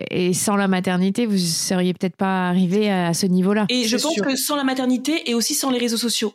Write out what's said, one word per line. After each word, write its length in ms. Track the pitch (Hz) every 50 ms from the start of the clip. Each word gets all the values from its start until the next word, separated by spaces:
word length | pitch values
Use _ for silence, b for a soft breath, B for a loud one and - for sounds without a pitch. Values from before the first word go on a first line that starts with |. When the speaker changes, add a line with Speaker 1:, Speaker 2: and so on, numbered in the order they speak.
| - -
Speaker 1:
et 240 | - 175 180 180 185
sans 220 | - - 226 202
la 120 | 202 202 190
maternité, 600 | 190 180 180 190 180 180 185 196 196 - 240 220
vous 100 | 202 190
seriez 560 | 175 170 165 - - - 196 180 180 180 175
peut-être 220 | - - 180 -
pas 320 | - 202 190 190 185 185 180
arrivé 400 | 175 185 185 170 185 208 214 208
à, 200 | 196 185 175 170
à 40 | 165
ce 140 | - - 190
niveau-là. 400 | 180 180 180 190 208 214 208 -
Speaker 2:
Et 140 | 247 254 240 220
je 80 | 226 240
Speaker 3:
C'est 60 | - 302
Speaker 2:
pense 80 | 330
Speaker 3:
sûr. 100 | 214 190
Speaker 2:
que 100 | 285 262
sans 200 | 254 - - 294
la 80 | 285 277
maternité 680 | 262 262 262 262 254 254 240 254 294 311 339 - 240
et 60 | 233
aussi 180 | 233 226 - 302
sans 160 | - - 269
les 80 | 254 240
réseaux 180 | 240 240 233 226
sociaux, 360 | 240 233 214 - 226 208 -